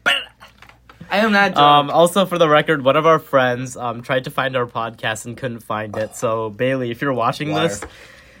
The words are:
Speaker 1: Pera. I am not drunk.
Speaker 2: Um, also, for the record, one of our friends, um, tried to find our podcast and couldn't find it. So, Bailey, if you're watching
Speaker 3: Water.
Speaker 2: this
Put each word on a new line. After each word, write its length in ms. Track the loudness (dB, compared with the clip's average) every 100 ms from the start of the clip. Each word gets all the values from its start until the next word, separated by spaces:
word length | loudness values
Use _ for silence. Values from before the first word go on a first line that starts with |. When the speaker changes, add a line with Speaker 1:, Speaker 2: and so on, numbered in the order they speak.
Speaker 1:
Pera. 140 | -2 -2 -4 _ -20 _ -20 _ _ -20 -4
I 80 | 0
am 140 | 2
not 200 | 2 2
drunk. 40 | 4
Speaker 2:
Um, 320 | 6 6 4
also, 340 | 2 2 2
for 140 | 0 2
the 100 | 4
record, 340 | 4 2 0
one 140 | 2 2
of 80 |
our 140 | 4 2
friends, 580 | 2 0 2 0 -6 -8
um, 240 | -8 -8
tried 240 | -4 -4
to 60 | -4
find 260 | -4 -4 -4
our 80 |
podcast 640 | -4 -6 -8 -6 -6 -6 -8
and 100 | -10
couldn't 240 | -10 -10
find 340 | -8 -6 -6 -6
it. 180 | -8 -4
So, 320 | -4 -2 -4
Bailey, 420 | -4 -2 -2 -4
if 120 | -4
you're 100 | -4
watching 380 | -2 -2 -2 -4
Speaker 3:
Water. 180 | -2 -2
Speaker 2:
this 160 | -4 -12 -18 -20 -20 -20 -20